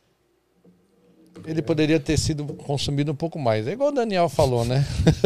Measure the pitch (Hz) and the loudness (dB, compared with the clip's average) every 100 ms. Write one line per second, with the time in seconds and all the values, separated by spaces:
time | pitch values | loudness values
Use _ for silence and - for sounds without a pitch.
0 | _ _ _ _ _ _ _ _ _ _ | _ _ _ _ _ _ _ _ _ _
1 | _ _ _ - 156 160 156 156 156 160 | _ _ _ -16 -6 -4 0 2 4 2
2 | 156 147 - 147 147 - - 143 - 143 | 2 0 0 -2 -6 -8 -6 -4 -2 -2
3 | 147 139 165 165 120 110 117 233 285 285 | -2 -2 -6 -2 0 0 0 -2 0 0
4 | 220 185 170 - 135 120 120 135 139 - | 0 2 2 2 2 2 2 0 0 2
5 | 160 - | 2 6